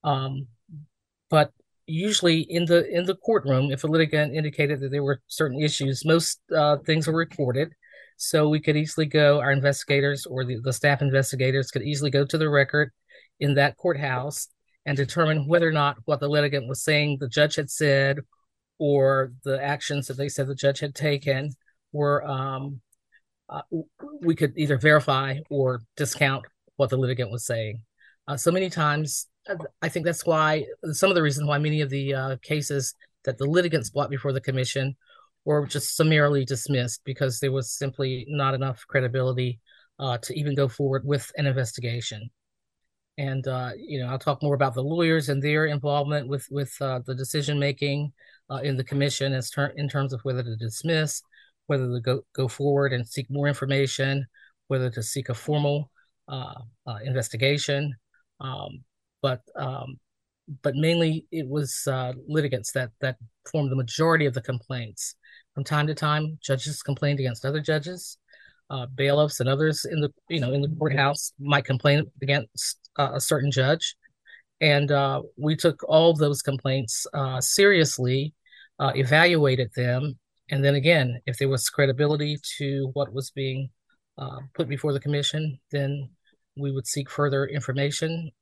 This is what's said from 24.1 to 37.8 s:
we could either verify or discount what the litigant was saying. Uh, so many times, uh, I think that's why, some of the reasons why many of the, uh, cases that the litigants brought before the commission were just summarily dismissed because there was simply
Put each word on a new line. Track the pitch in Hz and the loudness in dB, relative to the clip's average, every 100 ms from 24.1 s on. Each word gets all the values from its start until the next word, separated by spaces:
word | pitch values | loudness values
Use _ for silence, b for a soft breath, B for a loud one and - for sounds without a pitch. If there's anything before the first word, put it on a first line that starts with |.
| 294 | -4
we | 170 | 0
could | 160 151 147 | 2 0 0
either | 147 135 | 0 4
verify | 151 151 143 135 135 139 156 | 6 6 4 0 0 -6 -4
or | 143 131 123 113 - | 0 0 -2 -8 -6
discount | 147 - 139 135 - _ _ - | -4 0 0 0 -6 _ _ 0
what | 135 | 0
the | 131 | 2
litigant | 127 120 117 | 0 0 -4
was | 110 | -6
saying. | - 117 107 110 - _ b b - | -4 -4 -4 -8 -14 _ b b -8
Uh, | 143 | 0
so | - | 0
many | 185 185 | 2 -2
times, | 170 151 147 151 - - _ - | 0 0 0 -2 -6 -8 _ -10
uh, | 160 165 _ | -8 -8 _
I | 160 | -4
think | 175 | -2
that's | 165 165 - | -2 -2 2
why, | 156 156 156 135 - 160 | 2 4 2 -2 -8 -6
some | 147 196 | 2 4
of | 180 | 4
the | |
reasons | 156 135 147 | 2 2 0
why | 143 | 0
many | 151 151 | 2 0
of | 143 | 0
the, | 139 139 | -2 -2
uh, | 135 131 131 | -2 -2 -6
cases | - 156 139 139 131 - b _ | -4 -4 -2 -2 -4 -8 b _
that | - 123 | -6 -2
the | 139 | 2
litigants | 170 175 151 110 | 2 2 0 -2
brought | 143 139 | -4 -2
before | 139 143 | -2 -2
the | 135 | -2
commission | - 131 127 139 135 131 b b b _ - | -2 -2 -2 -2 -4 -6 b b b _ 0
were | 151 | 0
just | 143 156 - - | 0 -4 -6 2
summarily | 156 156 147 143 | 4 6 4 4
dismissed | 131 131 - 135 123 - | 0 -4 0 0 0 -6
because | - 131 135 117 | -8 -2 -2 0
there | 139 | -2
was | 135 120 | -2 -4
simply | - | -6